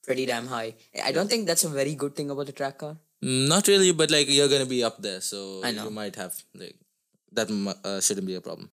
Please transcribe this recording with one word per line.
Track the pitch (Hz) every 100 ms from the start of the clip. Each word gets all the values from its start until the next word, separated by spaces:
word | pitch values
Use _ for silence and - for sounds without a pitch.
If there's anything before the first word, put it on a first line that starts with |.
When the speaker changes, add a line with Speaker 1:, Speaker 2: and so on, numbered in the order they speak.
Speaker 1:
Pretty | - 131 127
damn | 117 123
high. | 120 113 - _ -
I | -
don't | 151 208
think | 233 185
that's | 165
a | 165
very | 139 139 143
good | 143
thing | 143 143
about | 139 143
the |
track | - 139 -
car. | 151 160 _ _
Speaker 2:
Mm, | 131 127 135
not | 175 190
really, | 196 185
but, | 160 156
like, | 151 139
you're | 139 143
gonna | 139
be | 127 123
up | 117 -
there, | 104 95
so | - 101 98 95
Speaker 1:
I | 120
know. | 107
Speaker 2:
you | 110
might | 107 104
have, | 95 90 - _
like, | 95 90 - _ _ _ _ _
that | 110 107
mu-, | 104 98 95
uh, | 98 98
shouldn't | - 98 95
be | 92
a |
problem. | - 85 -